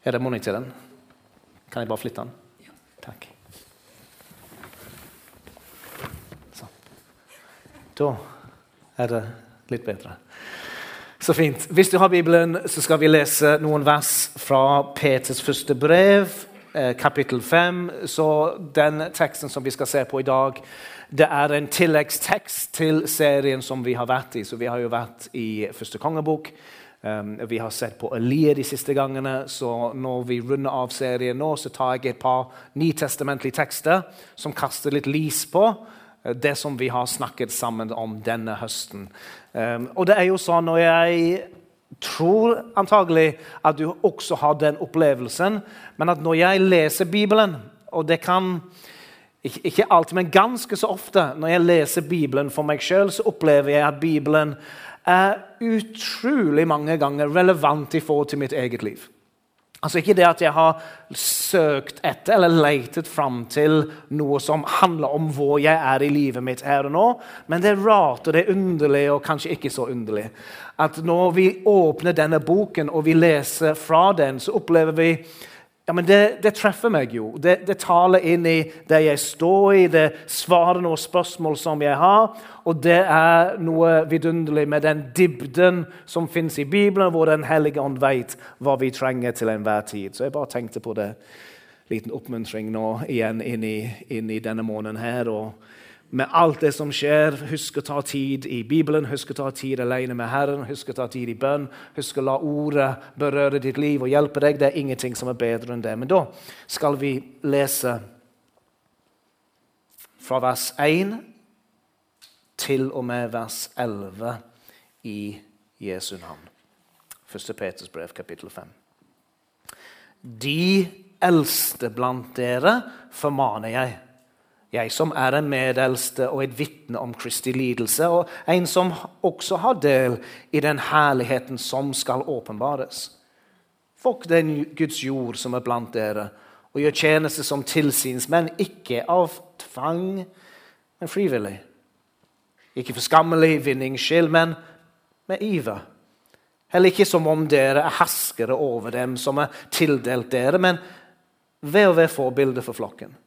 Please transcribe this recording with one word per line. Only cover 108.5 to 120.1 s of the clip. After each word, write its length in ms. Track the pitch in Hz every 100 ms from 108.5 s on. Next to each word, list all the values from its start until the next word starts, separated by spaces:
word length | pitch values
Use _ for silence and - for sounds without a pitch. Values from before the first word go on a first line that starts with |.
| _ _ _ _ _ _ _ _ _ _ _ _ _ _ _ - _
fra 180 | - 127 127
vers 220 | 123 - -
en 400 | 147 165 196 226 - _ _ _ _ _ _ _ _ _ _ _ _ -
til 300 | - 135 131
og 120 | - 123
med 240 | 120 120
vers 240 | 117 113 - -
elleve 640 | - 120 101 98 95 117 113 _ _ _ _ _ _
i 160 | 117 104 104 101 _ _ _ _ 101
Jesu 240 | 92 - 92
navn. 260 | 85 76 85 _ _ _ _ _ _ - _
Første 320 | 101 - 107
Peters 320 | 98 - 90
brev, 240 | 85 85
kapittel 400 | - - 85 90
fem. 160 | - - _ _ _ _ _ _ _ _ _ - - - - _